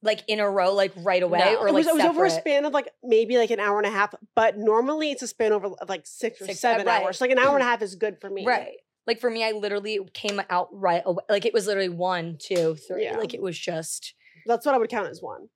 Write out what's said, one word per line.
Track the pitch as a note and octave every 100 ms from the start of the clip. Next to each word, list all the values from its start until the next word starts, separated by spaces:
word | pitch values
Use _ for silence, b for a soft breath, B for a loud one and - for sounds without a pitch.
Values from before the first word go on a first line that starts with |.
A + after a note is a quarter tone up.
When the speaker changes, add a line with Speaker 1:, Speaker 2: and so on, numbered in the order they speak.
| G#3+
Speaker 1:
Like, | G#3+ -
in | G#3+
a | G#3
row, | G3 F3+
like, | G3+ G3 F#3+
right | F3 F#3
away | F3+ F3
Speaker 2:
No. | F#3 A3
Speaker 1:
or, | G#3+
Speaker 3:
It |
was, | D4 D#4+
Speaker 1:
like, |
Speaker 3:
it | D#4+
was | C#4+
over | D#4+
a | F#4+
Speaker 1:
separate. | E4
Speaker 3:
span | D#4+ C#4+
of, | D4
like, | C#4+ C4+ _
maybe, | B3 A3+ A3 B3
like, | A3+
an | A3+
hour | G#3 G3+
and | G#3
a |
half, | G3+ G#3 - -
but | - A3+ G3+
normally | G#3+ A3 B3+ D#4 D#4
it's | C#4
a | A#3
span | - A3
over, | G#3 F#3+
of, | F#3 F#3+
like, | F#3+ -
six | - A3+ -
or | F#3+
Speaker 1:
Six, | F#3
uh, | -
Speaker 3:
seven | A3+ G3+
Speaker 1:
right. | A3+
Speaker 3:
hours. | F#3+ F#3+
So, |
like, | B3+
an | C4
hour | C4+
and | C#4+
a | B3
half | A#3+
is | G#3 F3+
good | G#3+ G3
for | G3
me. | G3 G#3
Speaker 1:
Right. | A#3+ - - _ _ -
Like, | A3+
for | B3
me, | A3+
I | A3+
literally | G#3+ G3+ G3+ G3+ G#3+ F#3+
came | - G#3 G3+ G3
out | F3+ F3+
right | G3+ F#3+ F3
away. | F3+ F3 -
Like, | G#3
it | A3+
was | A3+ F#3+
literally | G3 F#3+
one, | E3+ F3+ F3+ E3 D#3+
two, | - F#3 E3 D#3
three. | - -
Speaker 3:
Yeah. | G#3+ -
Speaker 1:
Like, | G#3+
it | -
was | F#3+ D#3+
just | - D#3+ E3 - - _ b b -
Speaker 3:
That's | A#3
what | D4
I | C4
would | A3
count | A#3+ F#3+
as | E3
one. | E3+ - -